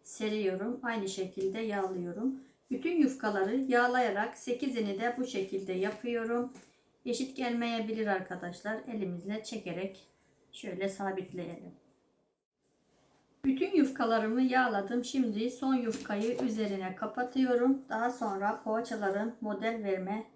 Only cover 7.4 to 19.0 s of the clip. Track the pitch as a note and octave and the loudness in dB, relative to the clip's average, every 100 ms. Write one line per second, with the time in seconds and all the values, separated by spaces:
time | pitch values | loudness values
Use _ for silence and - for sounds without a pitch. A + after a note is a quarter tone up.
7.4 | B3 A#3 A#3 A#3 A3 A3 G#3+ F#3 F#3 F3+ | -2 0 0 0 -2 0 0 0 -2 -6
8.4 | F3 F3 G#3 A3 - A3 F#3+ F3 F3+ G#3+ | -8 -8 -6 -6 -6 -4 -4 -4 -6 -6
9.4 | - A3 F3+ E3+ G3 - - _ _ _ | -6 -8 -6 -6 -6 -8 -20 _ _ _
10.4 | _ - G#3+ F#3 G3 F#3+ G3 F#3+ F#3 F#3 | _ -12 -8 -2 -2 -2 -4 -4 -6 -8
11.4 | E3+ E3+ F3 - _ _ _ _ _ _ | -8 -10 -14 -20 _ _ _ _ _ _
12.4 | _ _ _ _ _ _ _ _ _ _ | _ _ _ _ _ _ _ _ _ _
13.4 | C#4 C4 F#4+ F#4+ C4 - A3+ A3+ A3 B3 | 0 2 4 4 4 2 2 4 4 4
14.4 | C4 B3+ B3 G3+ G3 A#3+ A#3+ C4+ A#3 G3+ | 4 4 4 2 0 -2 0 0 2 2
15.4 | B3 - C4+ B3+ A3+ G#3+ - G3+ A3+ B3 | -2 0 2 2 2 -2 -2 0 0 0
16.4 | B3+ G#3+ G#3 G3 F#3 F#3 G#3+ - B3 C4 | 0 0 0 0 -4 -4 -4 -2 -2 2
17.4 | C4 A#3+ B3+ C4+ - A3 B3 B3+ A3+ F#3+ | 4 6 6 4 0 0 0 0 -2 0
18.4 | G3+ A3 A3+ A3 A3+ G#3+ | 0 0 0 -2 -2 -2